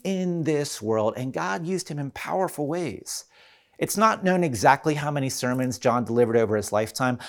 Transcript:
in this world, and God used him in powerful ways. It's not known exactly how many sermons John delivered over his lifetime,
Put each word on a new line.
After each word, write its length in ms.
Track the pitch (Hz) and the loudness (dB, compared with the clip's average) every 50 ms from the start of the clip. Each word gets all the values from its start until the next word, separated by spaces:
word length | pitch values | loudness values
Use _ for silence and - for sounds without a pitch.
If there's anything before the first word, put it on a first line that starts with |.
| - | -6
in 400 | 190 190 185 185 180 175 170 160 | -4 -2 -2 -2 -2 -2 -2 0
this 400 | 160 151 147 143 - - - 104 | 0 0 0 -2 -4 -6 -6 -2
world, 320 | 107 110 110 104 113 107 | 0 0 2 2 2 0
and 160 | 117 127 131 120 | -2 -4 -6 -4
God 320 | 160 160 185 196 190 165 | -4 -4 -4 -4 -4 -4
used 240 | 170 190 175 - - | -4 -4 -4 -4 -6
him 120 | 160 147 | -6 -6
in 100 | 143 135 | -6 -6
powerful 560 | - - - - - 185 190 165 - - 139 | -8 -10 -8 -4 -2 -2 -2 -2 -2 -4 -4
ways. 600 | 127 160 180 175 139 - - - - - - - - _ - - - - _ _ _ _ - | -4 -4 -4 -4 -6 -6 -8 -10 -10 -12 -12 -12 -14 _ -20 -20 -20 -20 _ _ _ _ -6
It's 180 | - - - | -4 -2 0
not 280 | 196 220 220 208 214 196 | 2 2 2 2 2 2
known 180 | 185 185 180 175 | 2 2 2 2
exactly 520 | 156 123 98 - 139 135 139 - 156 151 | 0 0 4 6 6 6 6 4 0 -2
how 180 | 147 143 147 147 | 0 -2 -2 -2
many 160 | 143 135 131 | -2 -2 -2
sermons 500 | - - - 127 127 131 127 127 117 - | -2 -2 -2 -2 0 0 0 -2 -2 0
John 260 | - 127 117 123 117 | 2 2 2 2 2
delivered 320 | 107 117 120 120 110 113 | 2 2 4 4 4 4
over 200 | 117 113 104 107 | 4 4 4 2
his 160 | 107 101 - 104 | 0 0 0 0
lifetime, 480 | 104 110 107 - - 131 127 123 117 - | 0 0 -2 -2 -2 -2 -2 -2 -2 -6